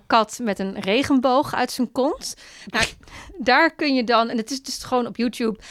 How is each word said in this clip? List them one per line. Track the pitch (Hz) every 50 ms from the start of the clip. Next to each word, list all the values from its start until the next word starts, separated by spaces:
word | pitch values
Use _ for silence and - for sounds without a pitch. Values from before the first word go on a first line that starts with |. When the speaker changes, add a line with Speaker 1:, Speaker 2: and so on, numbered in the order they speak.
| _
Speaker 1:
kat | - 254 226 214 214 - -
met | 240 214 190 -
een | 190 190 196 -
regenboog | 190 196 202 262 285 - 285 262 240 269 247 269 294 - -
uit | - 247 240
zijn | - - 247 -
kont. | - 262 247 294 403 539 - - - - - - - - -
Nou, | 202 - 226 226 - - - - - -
Speaker 2:
<laughs> | - - - 403
Speaker 1:
daar | 359 226 254 247 285 330 320 320
kun | - 320 294 269
je | 254 233
dan, | 202 240 220 226 233
en | 240
het | 226 220 -
is | 277 262 -
dus | - - - -
gewoon | - 254 247 240
op | - 190
YouTube, | - 233 247 - - 247 220 202 - - -